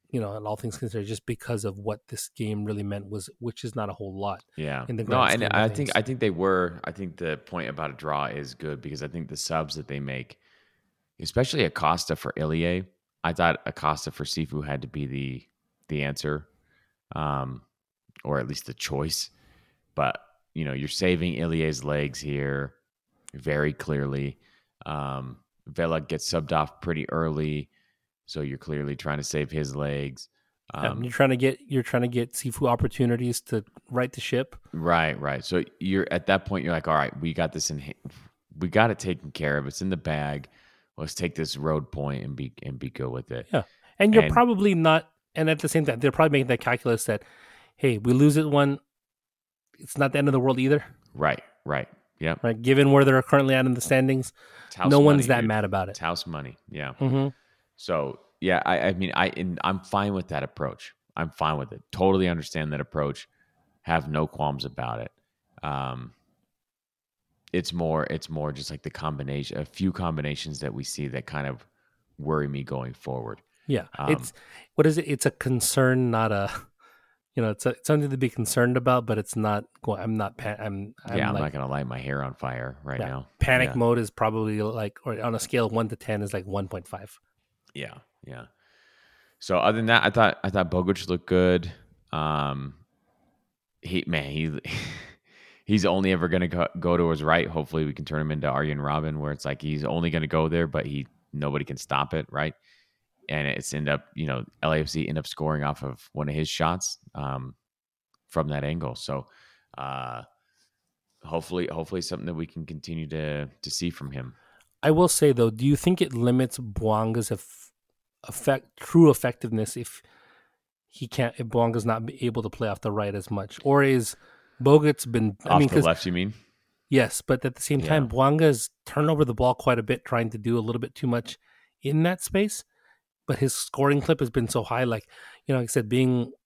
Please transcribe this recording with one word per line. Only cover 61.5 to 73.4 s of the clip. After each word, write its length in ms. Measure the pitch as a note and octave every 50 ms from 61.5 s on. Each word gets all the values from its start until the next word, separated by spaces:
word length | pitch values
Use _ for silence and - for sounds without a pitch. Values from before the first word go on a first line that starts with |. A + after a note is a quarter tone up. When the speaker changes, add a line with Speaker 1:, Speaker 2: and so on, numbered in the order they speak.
| D#2 D2
Speaker 2:
with 140 | C#2 -
it. 100 | - - - _ -
Totally 340 | - F#2 F#2+ F#2+ F#2+ F#2 F2+
understand 460 | E2+ E2 D2+ - - E2 D#2 D2+ D2
that 80 | C#2+
approach. 480 | C#2+ - - D#2 D2 C#2+ C#2 - - - _ _ _ _ _ _ _ _ _ _ -
Have 260 | - E2 E2 D#2 D2+
no 180 | D2 D2+ D#2 D2+
qualms 380 | - - D2+ D2 C#2+ C2 -
about 340 | C2+ B1 - B1 A#1+ A#1 A#1
it. 120 | A1+ - - _ _ _ _ _ _ _ _ - -
Um, 500 | D2+ C#2+ C2+ C2+ C2 B1+ B1 B1 A#1 - _ _ _ _ _ _ _ _ _ _ _ _ _ _ _ _ _ _ _ _ _ _ _ _ _ _ - -
it's 180 | F2+ E2+ -
more, 340 | E2+ E2+ E2+ D#2+ D#2+ D#2 D2+ -
it's 200 | D#2 D#2 - -
more 220 | D#2+ D2+ D2+ D2+
just, 180 | C#2+ C2+ C#2+ -
like, 140 | D#2 C#2+ -
the 60 | D#2
combination, 680 | - - D#2+ D#2 D2+ C#2 C#2 C2+ C#2 C#2+ C#2+ - - -
a 80 | D2+
few 280 | - - - F#2+ F#2+ E2+
combinations 640 | - F#2 E2+ D#2+ D2+ D2 D2 D2 C#2+ - D#2+ D2 C2+
that 140 | - C2+ G#1
we 100 | C2 C2+
see 240 | - - - D2+ C#2
that 180 | B1 C2 B1
kind 220 | - D2 D2 C#2 C#2
of 180 | C2 B1 - _ _ _ _ _ _ _ _ _ _ -
worry 320 | D2 D2 D#2 D2+ D2 C#2+
me 140 | C#2 C#2 C2+
going 300 | B1+ C#2 C2 B1+ B1+ B1
forward. 480 | - - - C2 B1+ A1+ A1 A1 -